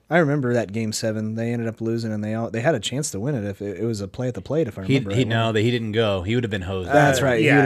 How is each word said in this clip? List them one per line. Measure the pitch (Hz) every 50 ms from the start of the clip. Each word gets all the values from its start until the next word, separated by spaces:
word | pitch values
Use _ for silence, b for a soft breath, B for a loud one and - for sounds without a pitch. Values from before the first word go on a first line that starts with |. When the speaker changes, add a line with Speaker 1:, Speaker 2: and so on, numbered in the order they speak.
| _ _
Speaker 1:
I | 151
remember | 175 165 139 147 151 127 123 120
that | 120 104 90 104
game | 113 110 107
seven. | 107 - 120 110 107 110 110 110 110
They | 113 117 117 120
ended | 120 113 113
up | 107 -
losing, | 113 113 117 113 113 110
and | 107 104
they | 107 107 110
all, | 113 117 110
they | 98 117
had | 123 165 156
a | 107
chance | - - 120 143 147 -
to | - 95
win | 110 147 151
it | 113 101
if | 101 98 -
it, | 101 101 92 87
it | 110
was | 117 113 101
a | 101 98
play | - - 123
at | 127 117
the | 95
plate, | 87 - 135 165 156
if | 110 -
I | 101 95
Speaker 2:
He, | 95 135
Speaker 1:
remember | 135 113 98
Speaker 2:
he, | 101 123
Speaker 1:
right. | 127
Speaker 2:
no, | 110 117 113 113 113 107
they, | 107 107
he | 120
didn't | 120 120 113 107 104
go. | 117 113 104 98 92
He | 85 101 117
would | 123 117
have | 107
been | 107 98 87
hosed. | 95 95 95 90 87
Speaker 1:
That's | 143 151 147 143 135 -
Speaker 3:
Uh, | -
Speaker 1:
right. | 131 123 113
He | -
Speaker 3:
yeah, | 147 143
Speaker 1:
would | 143 135